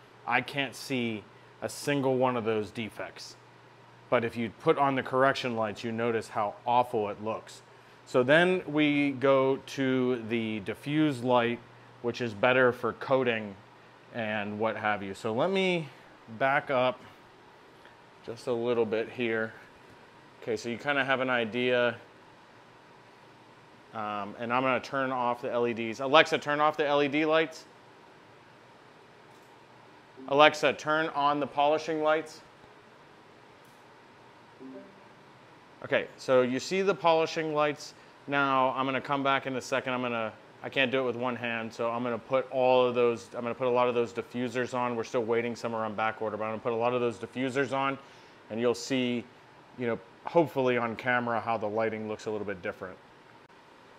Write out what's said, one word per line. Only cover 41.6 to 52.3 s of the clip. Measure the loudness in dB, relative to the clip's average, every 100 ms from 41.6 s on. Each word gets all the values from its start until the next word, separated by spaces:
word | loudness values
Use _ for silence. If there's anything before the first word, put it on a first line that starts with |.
| -6
so | -4 -2
I'm | -2
gonna | -2 -4
put | 0 -2 0
all | 2 6 6
of | 6
those, | 4 2 2 -6
I'm | -8
gonna | -6
put | -4 0
a |
lot | 2 4
of |
those | 2 0
diffusers | -4 -8 -4 -4 -2 -4
on. | -2 -2 -2
We're |
still | -2 -2
waiting, | 0 0 0 -4
some | -4
are | -4
on | -4
back | -2 -2 -2
order, | -4 -4
but |
I'm | -4
gonna | -4
put | -2
a | 0
lot | 0
of | 2
those | 0 -2
diffusers | -8 -4 -2 0 0
on, | 0 -2 -4 -10 -20 -20 -20 -10
and | 0
you'll | 0
see, | 0 0 0 0 -2 -6 -14 -20 -20 -18 -8
you | -4
know, | -4 -6 -16
hopefully | -2 2 2 2 2 2
on | 0 -4
camera | 0 0 0 -2
how | -2 -2
the | -2
lighting | 0 -2 -2 -6
looks | -8
a | -6